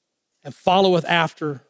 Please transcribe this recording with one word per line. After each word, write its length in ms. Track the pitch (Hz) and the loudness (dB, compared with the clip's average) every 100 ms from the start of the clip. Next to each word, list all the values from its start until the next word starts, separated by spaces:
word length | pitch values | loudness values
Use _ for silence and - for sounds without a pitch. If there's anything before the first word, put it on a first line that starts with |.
| _ _ _ _ | _ _ _ _
"And 100 | 143 | -20
followeth 520 | - 190 185 196 175 156 | -4 0 2 2 0 0
after 600 | 170 160 - 156 131 | 0 0 -4 -10 -10